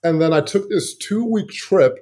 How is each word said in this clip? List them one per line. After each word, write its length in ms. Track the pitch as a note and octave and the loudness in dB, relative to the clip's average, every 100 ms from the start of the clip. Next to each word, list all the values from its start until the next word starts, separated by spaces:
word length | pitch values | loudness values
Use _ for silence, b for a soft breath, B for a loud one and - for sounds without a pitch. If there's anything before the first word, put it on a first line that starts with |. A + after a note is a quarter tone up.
And 160 | E3+ D#3+ | 0 2
then 120 | D#3+ | 2
I 80 | D#3 | 2
took 280 | D3 G3 G3 | 0 -4 -2
this 280 | G3 - - | -4 -4 -10
two-week 520 | - G#3 A#3 A3 - | -6 -4 -2 -2 -4
trip 440 | - - F#3+ C3 E3 | -12 0 4 4 2